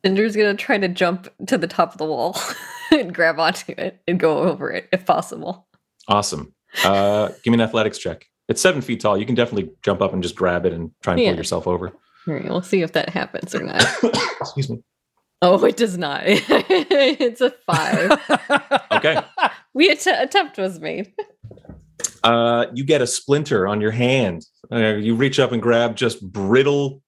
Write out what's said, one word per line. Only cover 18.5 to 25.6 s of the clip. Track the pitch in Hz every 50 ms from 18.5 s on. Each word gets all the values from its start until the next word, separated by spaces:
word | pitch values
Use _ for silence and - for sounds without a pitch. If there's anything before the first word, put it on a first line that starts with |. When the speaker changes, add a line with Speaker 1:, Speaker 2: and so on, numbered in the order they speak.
| - - - - 277 240 -
Speaker 2:
<laughs> | -
Okay. | 214 196 - 151 156 - - - _ 381 339 - - - _ _ _
Speaker 1:
We | 269 320 370
att-, | 320 - -
attempt | 370 320 - 262 277 - 403 349 285 -
was | - 190 190 180 160
made. | 160 160 160 175 208 - _ - 415 _ _ _ - - - - _ - - - - _ _ - - - - - -
Speaker 2:
Uh, | 117 117 117 117 117 120 117 117 -
you | 117 123 139
get | 135 156 143
a | 123
splinter | 120 - - - - 139 147 156 147 139 101 92 101
on | 104 104
your | 104 107
hand. | 110 120 123 123 135 135 117 95 85 82 - _ _ _ - _
Uh, | 120 117 110 107 107
you | 107 104 113 117
reach | 113 139 135 135 -
up | 131 120
and | 123 113